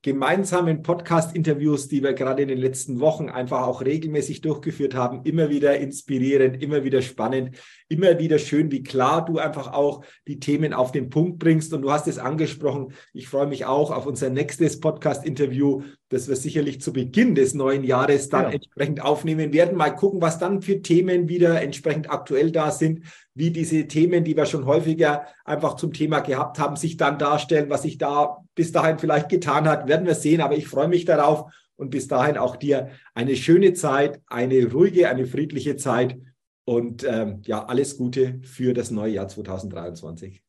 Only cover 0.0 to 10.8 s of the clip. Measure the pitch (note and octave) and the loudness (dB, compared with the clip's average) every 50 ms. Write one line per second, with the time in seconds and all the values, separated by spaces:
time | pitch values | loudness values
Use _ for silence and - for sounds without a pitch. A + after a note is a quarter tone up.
0 | - C#3 C3+ C3+ C3+ C#3+ F3 G3 F#3+ - F3+ F3+ F3 E3 D#3+ D3+ - - F3 F3 | -4 -4 -2 0 2 2 2 2 0 0 0 0 2 2 0 0 0 -2 -2 -2
1 | - - E3+ D#3+ D#3+ - - E3+ D#3 D#3+ D3 C#3 D3 D3+ D3 C#3+ - - D3 C#3 | 0 0 2 2 2 0 -2 -2 0 0 0 0 2 0 0 0 -2 -2 -2 0
2 | C3 C#3 B2+ C3 C3 C3 C3+ C#3+ C#3+ C3+ C3 B2+ C3 C3 C3 - - C3 B2+ A#2+ | 0 0 0 0 -2 -2 0 0 -2 -2 -2 -2 -2 -2 -2 -4 -8 -8 -4 0
3 | D3 D#3 D#3 D#3 D#3 - B2 B2+ B2+ B2+ C3+ B2 B2+ B2+ B2+ - C3 C3+ D3+ D#3+ | 2 0 0 0 -4 -8 -6 -6 -6 -4 -2 -2 -2 -2 -4 -2 -2 -2 -2 -2
4 | D#3+ D#3 D3+ C#3+ B2+ - D#3 - - D#3 D3 D3+ - D#3+ - - C#3+ C#3 B2+ C3 | -2 -4 -4 -4 -4 -4 -6 -6 -4 -4 -4 -4 -6 -8 -6 -4 -4 -2 -2 -2
5 | B2 A#2+ C3 C3 C3+ D#3 D3+ E3 D#3 D3 D3 C#3 C#3+ C#3+ C#3+ - C#3 C3+ - - | -2 -2 -4 -6 -6 -2 0 0 0 2 0 2 2 2 2 2 0 -6 -8 -10
6 | - - C#3 B2+ B2+ C3+ C#3 C3+ C3 B2+ B2+ C3 C#3+ C#3+ D3+ C#3+ C3 C3 C3+ B2+ | -8 -4 -2 -2 0 2 4 4 4 4 2 0 -4 -2 -2 0 0 2 0 0
7 | - - - - A2+ A#2 C3 C3 B2+ B2+ - - - - - - _ - D#3+ D#3 | 0 -2 -6 -4 -4 -2 -2 -2 -4 -4 -8 -14 -20 -20 -20 -18 _ -6 -2 2
8 | G3 F#3 E3 - E3 D#3 D#3 C#3+ - - C#3+ D3 D#3+ D3+ C3+ B2+ - - C3 C3 | 6 6 6 4 4 2 2 2 0 2 0 0 2 2 -2 -6 -6 -4 0 2
9 | B2 C3+ D#3 E3 E3 E3+ E3 D3 D#3 D3+ C3 C#3 C3 - - C#3+ C#3+ C#3+ C3+ - | 2 2 2 2 0 -2 -2 -2 -2 -4 -4 -6 -10 -6 -2 0 0 0 0 -4
10 | - - - _ _ - C#3+ - - D3 D3 C#3+ D#3 D3 - G#2 | -12 -20 -20 _ _ -12 -12 -8 -4 -2 0 0 0 0 0 0